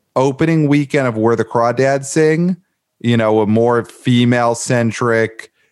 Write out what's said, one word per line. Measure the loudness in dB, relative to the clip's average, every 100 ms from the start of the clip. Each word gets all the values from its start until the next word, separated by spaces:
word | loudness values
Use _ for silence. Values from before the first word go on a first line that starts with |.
| _ -2
opening | -2 0 0 0 2
weekend | 0 0 -2 -2
of | 0
Where | 0 0
the |
Crawdads | -2 -2 0 0 0 0 -2
Sing, | 0 2 2 -2 -4 _ _ _ _
you | -2 0
know, | 2 2
a | 2
more | 2 2 0
female-centric, | -4 -8 -2 0 2 2 0 -2 -2 -2 -2 -2 -2 0 -2 -6 -20 _ _